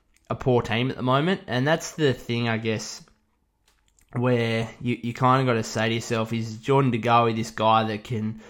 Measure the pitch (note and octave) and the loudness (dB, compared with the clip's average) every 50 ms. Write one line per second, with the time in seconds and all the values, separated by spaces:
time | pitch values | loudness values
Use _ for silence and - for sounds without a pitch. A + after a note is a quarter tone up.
0 | _ _ _ _ _ - A2+ - - C3+ B2 A#2+ A2+ - G#2+ A2+ B2 C3 - - | _ _ _ _ _ -10 -8 -4 0 2 2 2 2 0 0 0 0 -2 -2 -2
1 | B2 B2+ B2+ C#3 D3+ F3+ G3 - - - A2+ B2 B2+ D3+ E3 E3 - - - - | 0 0 2 2 2 2 0 -2 -2 -4 -2 0 0 0 0 0 -2 -8 -4 0
2 | D#3 C3+ A#2+ - - - A#2+ A#2 A#2+ A#2 A2+ A2 A2+ A2 A2 G#2 - - - - | 0 0 0 0 -4 -6 -4 -2 -2 -2 -2 -2 -2 -2 -4 -4 -6 -10 -14 -16
3 | - _ _ _ _ _ _ _ _ _ _ _ _ _ _ _ _ _ _ _ | -18 _ _ _ _ _ _ _ _ _ _ _ _ _ _ _ _ _ _ _
4 | _ _ - A#2+ A#2+ B2+ B2 A#2 A#2 A2+ A2+ A2+ A2+ - - - - B2 A#2+ - | _ _ -4 -2 0 2 2 2 0 0 0 -2 -2 -4 -8 -8 -4 -4 -4 -2
5 | - A#2+ A#2 - C3 B2+ B2+ C3+ C3 B2+ A#2 A#2 A2+ - - A2+ A2 A2+ A2+ A2+ | -4 -8 -4 0 2 4 4 4 4 2 0 0 -2 -4 -2 -2 0 0 0 -2
6 | A2 - A#2+ A2 A2 A2 A#2 A2+ A2+ A2+ A2 A2 - - C#3 C#3 C#3 B2+ A#2 A2+ | -2 -2 -2 -2 -2 -2 -2 -4 -4 -6 -8 -8 0 2 4 4 4 4 0 0
7 | G#2+ A#2+ A#2 A#2+ A#2 A#2 A2 A2+ A2 - - - A2 A2 A2 A2 A2 A2 G#2+ G#2 | 2 4 4 4 4 4 0 -2 -4 -6 -4 0 2 4 4 4 2 0 -4 -6
8 | - - B2+ G#2+ G#2+ G#2+ A2 - - - | -6 -6 -6 -4 -4 -4 -6 -8 -14 -20